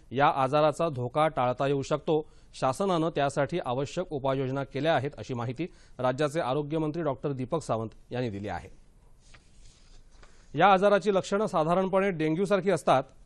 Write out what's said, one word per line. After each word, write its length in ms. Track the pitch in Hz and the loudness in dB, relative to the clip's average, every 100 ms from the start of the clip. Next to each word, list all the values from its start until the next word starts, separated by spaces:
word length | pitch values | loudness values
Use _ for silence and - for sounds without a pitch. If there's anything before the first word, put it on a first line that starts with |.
| - | -6
या 180 | 120 147 | 2 4
आजाराचा 600 | 139 135 151 151 147 170 | 4 2 4 2 2 -2
धोका 400 | 127 123 151 156 | -2 -2 0 0
टाळता 380 | 147 123 120 139 | 2 0 0 0
येऊ 160 | 139 | 0
शकतो. 460 | 131 151 - 156 - - - | -2 -2 0 -2 -2 -14 -18
शासनानं 560 | - 131 - 196 175 165 | -4 -2 0 0 0 0
त्यासाठी 480 | 165 139 156 135 170 | 0 0 0 -2 -2
आवश्यक 540 | 127 123 143 170 190 | -4 -4 -4 -6 -6
उपाययोजना 520 | 147 135 135 127 139 | -4 -2 -2 -2 -4
केल्या 300 | 135 131 156 | -6 -4 0
आहेत, 160 | 147 139 - | 0 0 -8
अशी 160 | 110 | -8
माहिती 320 | 123 120 123 175 - - - | -6 -6 -6 -8 -10 -18 -4
राज्याचे 420 | 127 131 151 156 | -2 0 0 0
आरोग्यमंत्री 640 | 120 139 147 160 156 160 | -2 -2 -2 -2 -2 -2
डॉक्टर 300 | 151 127 151 | -4 -2 -4
दीपक 300 | 131 127 165 | -4 -4 -4
सावंत 280 | - 113 110 - - | -2 -4 -4 -10 -10
यांनी 200 | 120 123 | -4 -4
दिली 180 | 98 101 | -4 -6
आहे. 200 | 87 92 - - - - - - - - - - - - - - - - - - 143 | -8 -10 -20 -20 -20 -20 -20 -20 -20 -20 -20 -20 -20 -20 -20 -20 -20 -20 -20 -6 4
या 140 | 190 | 6
आजाराची 420 | 190 202 196 190 | 6 6 4 2
लक्षणं 320 | 190 - 202 214 | 0 0 -2 0
साधारणपणे 640 | 170 156 175 190 190 196 | 0 2 2 2 0 0
डेंग्यूसारखी 600 | 165 156 160 196 202 190 | 0 0 0 0 0 2
असतात. 320 | 170 - 135 - - | 0 4 2 2 -10